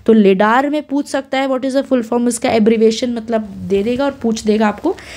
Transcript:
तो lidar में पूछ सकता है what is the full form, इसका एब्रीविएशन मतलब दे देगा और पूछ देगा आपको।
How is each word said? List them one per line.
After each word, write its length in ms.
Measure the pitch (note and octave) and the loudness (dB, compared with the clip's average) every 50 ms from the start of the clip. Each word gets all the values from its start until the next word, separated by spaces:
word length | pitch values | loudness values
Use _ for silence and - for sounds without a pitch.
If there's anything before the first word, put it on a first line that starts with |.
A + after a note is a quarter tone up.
| - | 2
तो 80 | - A3 | 4 4
lidar 560 | A3 G3+ F#3+ G3 F#3+ G#3 G#3+ A3+ B3+ C4+ D4 | 6 6 6 4 4 4 2 2 2 2 0
में 100 | D4 D4+ D4 | -2 -4 -4
पूछ 240 | - C4+ C#4+ C#4+ | -4 -4 -4 -4
सकता 320 | - - C#4 C4+ - - C4 | -4 -6 -6 -6 -4 -4 -4
है 80 | C4+ C4+ | -2 -2
what 160 | C4 C4 C4+ | -2 -2 -4
is 100 | C4+ B3 | -2 -2
the 100 | C#4 C4+ | -2 0
full 240 | C4+ C4 B3+ A3+ - | 0 -2 -2 0 -2
form, 180 | A#3+ A#3+ A#3+ | -2 0 0
इसका 220 | B3 A#3+ - - B3+ | -2 -2 -2 -2 0
एब्रीविएशन 640 | - A#3 G#3+ A3+ A3+ G#3+ A3+ A3 A3+ - C4 B3 A#3+ | 0 2 2 2 4 4 2 2 2 0 -4 -4 -6
मतलब 280 | A#3 A3 A#3 A3+ A3 | -6 -4 -4 -4 -4
दे 420 | A3 G3 G3 F#3+ F#3 F3+ G3 G3 G3 | -4 -6 -10 -12 -4 -2 -2 0 0
देगा 220 | A#3 B3 B3 C#4 | -2 -2 -2 -2
और 60 | C#4 | -4
पूछ 320 | C4+ C4+ - A3+ A3 A3 - | -4 -2 -4 -2 -2 -2 -2
देगा 240 | G#3+ G#3 A3 A3+ | 0 0 2 0
आपको। 280 | G#3 G#3 - - D#4+ G#4 - - - - | 0 -2 -2 -4 -4 -4 -6 -10 -18 -18